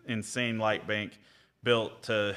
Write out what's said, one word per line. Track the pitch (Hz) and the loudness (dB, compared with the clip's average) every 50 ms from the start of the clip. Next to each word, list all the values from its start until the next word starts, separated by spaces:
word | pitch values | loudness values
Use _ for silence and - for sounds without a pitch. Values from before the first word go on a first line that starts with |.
| - | -8
insane | - 117 110 104 - - 127 123 117 113 110 | -6 -4 -4 -4 -4 -4 -2 -2 -2 0 2
light | 110 110 107 - - - | 2 2 2 2 0 -2
bank | 107 104 104 - - - - - - _ _ _ _ _ - | -2 -2 -2 -6 -10 -16 -20 -20 -20 _ _ _ _ _ 2
built | 123 120 113 110 - - - - | 2 4 4 2 0 -6 -8 -4
to | - 113 107 104 104 98 | 0 0 2 2 0 0